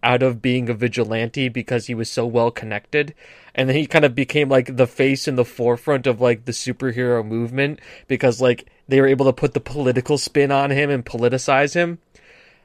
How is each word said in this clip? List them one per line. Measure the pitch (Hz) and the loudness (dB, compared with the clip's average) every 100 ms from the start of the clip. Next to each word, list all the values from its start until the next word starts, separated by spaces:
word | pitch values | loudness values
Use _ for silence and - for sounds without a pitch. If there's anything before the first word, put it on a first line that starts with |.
out | 120 123 | 0 2
of | 131 117 | 0 0
being | 127 127 120 | -2 -2 -2
a | |
vigilante | 110 120 123 110 113 113 147 131 | -2 -2 -2 -4 -2 -4 -4 -6
because | 120 110 123 - | -6 -4 -4 -4
he | |
was | 113 113 | -6 -6
so | - 120 | -4 -2
well | 117 117 | 0 0
connected. | - 113 104 - 147 147 - - - - | -2 -8 -10 -4 -4 -4 -8 -20 -20 -10
And | - 131 | -4 0
then | 139 | 0
he | 147 | 0
kind | 160 | 4
of | 147 | 4
became, | 120 131 151 143 | 2 -2 0 2
like, | 135 127 127 | 2 2 2
the | 123 | 0
face | - 135 135 - | 2 0 0 -2
in | 127 | -2
the | |
forefront | 120 - 120 120 - 139 127 | -2 0 0 0 0 0 0
of, | 110 | 2
like, | 123 113 | 2 2
the | 120 | -2
superhero | 113 - 123 131 117 123 120 107 | -8 -6 -6 -4 -2 0 0 -2
movement | 113 117 127 143 151 - - - | -4 -4 -2 -2 -4 -14 -18 -4
because, | 131 131 120 | 0 2 2
like, | 127 120 - _ - | 2 2 -4 _ 0
they | 135 | 4
were | 135 | 4
able | 131 | 4
to | 135 | 2
put | 131 143 | 2 0
the | - | -2
political | - 135 127 127 123 147 | -6 -4 -2 0 0 -2
spin | - 147 143 | 0 0 2
on | 139 139 | 2 0
him | 139 147 | 0 0
and | 139 117 | -2 -6
politicize | 120 120 127 - 135 147 | -2 0 0 2 2 2
him. | 175 170 170 _ _ _ _ _ _ | 0 -2 -4 _ _ _ _ _ _